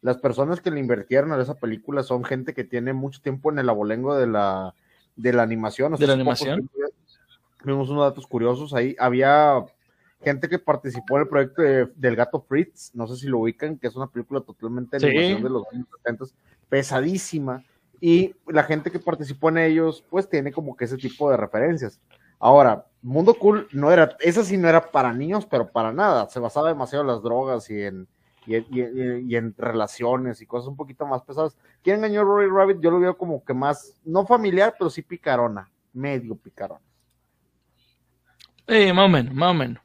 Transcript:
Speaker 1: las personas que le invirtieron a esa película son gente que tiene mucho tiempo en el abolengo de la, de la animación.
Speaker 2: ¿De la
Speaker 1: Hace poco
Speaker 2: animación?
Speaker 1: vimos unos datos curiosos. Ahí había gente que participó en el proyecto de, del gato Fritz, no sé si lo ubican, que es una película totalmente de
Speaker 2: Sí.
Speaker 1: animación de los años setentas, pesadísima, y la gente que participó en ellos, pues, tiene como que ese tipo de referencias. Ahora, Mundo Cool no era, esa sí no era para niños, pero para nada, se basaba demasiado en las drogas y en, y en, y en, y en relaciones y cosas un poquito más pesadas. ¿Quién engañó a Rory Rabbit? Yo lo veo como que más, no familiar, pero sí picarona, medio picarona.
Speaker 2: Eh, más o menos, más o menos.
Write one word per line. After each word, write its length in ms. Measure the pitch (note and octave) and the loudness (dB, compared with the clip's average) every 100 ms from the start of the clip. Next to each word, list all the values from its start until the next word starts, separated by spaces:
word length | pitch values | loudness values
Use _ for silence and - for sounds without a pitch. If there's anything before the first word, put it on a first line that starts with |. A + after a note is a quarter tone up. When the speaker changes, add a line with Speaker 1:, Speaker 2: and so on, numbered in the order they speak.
Speaker 1:
las 160 | B2 B2 | -2 -2
personas 440 | C#3 A#2 C#3+ E3+ | -2 0 -2 -2
que 100 | F3+ | -4
le 80 | D3+ | -4
invirtieron 520 | B2+ A#2 G2 B2+ D3+ | -6 -8 -2 0 2
a 80 | D3 | -2
esa 140 | B2+ C#3 | -4 -6
película 460 | A#2+ A2 - C#3+ | -8 -8 -6 -6
son 200 | C3 B2 | -2 -4
gente 300 | B2+ C3 B2+ | -4 -6 -6
que 100 | - | -10
tiene 300 | A2+ A#2+ B2 | -8 -6 -6
mucho 280 | C3+ C#3 C3+ | -6 -8 -10
tiempo 300 | - C3+ D#3 | -10 -4 -4
en 80 | D3+ | -2
el 100 | B2+ | -2
abolengo 460 | G#2+ G#2 A2 C3 C#3+ | 0 -2 -4 -2 0
de 120 | B2 | 0
la, 460 | G#2+ G2 F#2+ F#2+ - _ _ _ - | 0 0 -2 -8 -14 _ _ _ -6
de 160 | A#2 | 0
la 100 | A#2+ | 2
animación. 520 | A2+ A2+ A2 G#2 C#3 D#3 | 2 0 -6 -4 -4 0
Speaker 2:
¿De 120 | C#3+ | 2
la 60 | |
Speaker 1:
Hace 100 | C3+ | 2
poco 200 | C3 A#2+ C3+ | 0 -2 -4
Speaker 2:
animación? 240 | E3 C4 - C#3+ - _ _ _ _ _ _ C#3 | -6 -8 -8 -10 -10 _ _ _ _ _ _ -6
Speaker 1:
vimos 240 | C#3 C3 | -4 -2
unos 140 | D3 C#3+ | 0 0
datos 160 | C#3+ B2+ | 0 -8
curiosos. 480 | B2 A#2 B2 D3 | -2 0 -2 -4
Ahí 220 | C#3 B2+ - | -2 -2 0
había 600 | B2+ B2 C3+ D3 D3+ C3+ - _ _ _ _ _ | 0 2 4 6 6 4 0 _ _ _ _ _
gente 240 | - C#3 E3 | -4 -4 -2
que 120 | F3 | -4
participó 580 | - C#3+ C#3 B2+ - C#3+ | -2 -4 -4 -10 -2 0
en 60 | |
el 40 | D3 | 2
proyecto 340 | C#3+ C3+ D3+ | 0 0 2
de, 260 | D#3 C3+ B2 - | 2 4 0 0
del 200 | B2+ A#2 | -2 0
gato 240 | A#2+ D3 _ | -2 -2 _
Fritz, 440 | C#3 F3+ _ - | -2 -2 _ -20
no 120 | A#2 A2+ | -12 -10
sé 100 | B2 | -8
si 100 | C3+ | -4
lo 120 | B2 | -2
ubican, 380 | A2+ A2+ D3+ D#3 | -2 -4 -10 -8
que 100 | A#2+ | -8
es 80 | B2+ | -8
una 100 | C3+ | -10
película 320 | A#2+ A#2 C3+ | -10 -8 -8
totalmente 580 | - - A2+ A#2+ B2 C#3 | -8 -14 -10 -10 -8 -2
de 40 | |
Speaker 2:
Sí. 60 | D3 | 0
Speaker 1:
animación 360 | C#3 F3 G3+ | 2 0 0
de 60 | B2+ | -2
los 140 | B2+ G2 | -4 -6
años 140 | B2 B2+ - | -12 -14 -10
setentas, 360 | A#2+ A2+ C3 _ _ _ _ | -8 -8 -12 _ _ _ _
pesadísima, 920 | C#3 C#3 C3 C#3+ F#3 - D#3+ C3+ B2+ _ _ _ _ | -2 0 -2 -2 -4 -6 -6 -6 -8 _ _ _ _
y 320 | E3+ E3+ F#3 - - | 4 4 2 -4 -2
la 160 | D#3 | 2
gente 280 | D3 D#3 D3+ | 2 0 -4
que 80 | E3+ | -6
participó 480 | E3+ D#3 C#3+ C#3 D#3+ | -6 -6 -6 -2 0
en 80 | E3 | 2
ellos, 440 | E3 D#3+ E3 D#3 _ | 2 2 0 -2 _
pues, 200 | F3+ F#3+ | -4 -2
tiene 220 | D#3+ C#3 | -2 -4
como 220 | C#3 D3 B2 | -6 -10 -8
que 100 | A#2 | -8
ese 120 | C3 | -6
tipo 320 | C3 - D3 | -8 -2 0
de 60 | B2+ | 2
referencias. 600 | G#2 A2 C#3+ E3 A#2+ _ _ _ _ _ | 0 0 0 0 -6 _ _ _ _ _
Ahora, 480 | A2 C#3 C3 G#2+ - _ | 8 8 8 4 -4 _
Mundo 320 | B2 C#3 F#3+ | -6 0 4
Cool 340 | - G3 G#3+ - | 4 4 2 -2
no 200 | C3+ C#3+ | -2 4
era, 240 | F3 D#3 - | 6 6 4
esa 240 | E3+ E3+ | 0 0
sí 140 | G3+ G3 | 0 2
no 100 | E3+ | 4
era 220 | E3 - | 4 4
para 220 | D3 B2+ | 0 0
niños, 320 | A#2+ D3 G#3 - | -2 -4 -6 -2
pero 240 | C3+ A#2 | -4 -2
para 200 | A#2+ A2 | -2 -2
nada, 340 | B2+ G#3 C#3+ G2+ | 0 2 2 -2
se 100 | - | -6
basaba 260 | A#2+ D3 D#3 | -6 -2 -2
demasiado 320 | D#3 B2+ C#3 | -2 -4 -4
en 40 | C#3+ | -2
las 120 | A#2 | -2
drogas 480 | A2 A#2+ C3+ B2 - | -2 -4 -2 -4 -6
y 120 | G#2 | -8
en, 260 | G2+ F#2+ F#2 _ _ _ - | -8 -10 -18 _ _ _ -4
y 100 | A2+ | -4
en, 100 | A2+ | -4
y 100 | B2+ | -6
en, 500 | B2 B2+ B2+ B2 B2 | -6 -4 -6 -6 -4
y 40 | A#2 | -4
en 180 | A2+ G#2 | -4 -6
relaciones 840 | A#2 A2+ G#2 - A#2+ B2+ B2+ A2 | -4 -2 -4 -4 -2 -2 -4 -10
y 40 | A2 | -10
cosas 220 | A#2+ B2 | -10 -10
un 80 | C#3 | -14
poquito 280 | C#3+ C3 D3 | -14 -12 -6
más 160 | B2+ | -6
pesadas. 340 | - C#3 D#3+ _ _ _ | -6 -4 -4 _ _ _
¿Quién 160 | - G#3 | -2 0
engañó 240 | G#3+ G#3 | 0 0
a 20 | G3+ | 2
Rory 220 | G3+ G3+ | 4 2
Rabbit? 300 | F#3+ G3 F#3+ | 4 4 4
Yo 100 | D#3+ | 2
lo 80 | F3 | 4
veo 180 | F3+ F3+ | 2 0
como 260 | F3+ D3 | -6 -8
que 100 | - | -4
más, 400 | B2+ C#3 C#3+ - _ D#3+ | -2 -2 -4 -8 _ -4
no 200 | E3+ G3 | -2 2
familiar, 500 | A#3+ G#3+ F#3 G#3 A3+ | 2 2 2 2 2
pero 120 | F3 | -4
sí 120 | - | -4
picarona, 680 | - F3 - B2+ A#2+ G2+ F#2+ _ _ | -14 -10 -2 0 0 -4 -14 _ _
medio 420 | B2 C#3 C3+ A#2 A2 | -10 -6 -6 -8 -14
picarona. 460 | - - - - _ _ _ _ _ _ _ _ _ _ _ _ _ _ _ _ - _ - | -16 -14 -14 -14 _ _ _ _ _ _ _ _ _ _ _ _ _ _ _ _ -20 _ 0
Speaker 2:
Eh, 240 | A3 G3 | 4 6
más 120 | F3+ G3 | 6 6
o 40 | |
menos, 240 | E3 B2 | 6 2
más 180 | C3 E3+ | 0 0
o 20 | |
menos. 300 | F3 B2+ A#2 | 2 -2 -8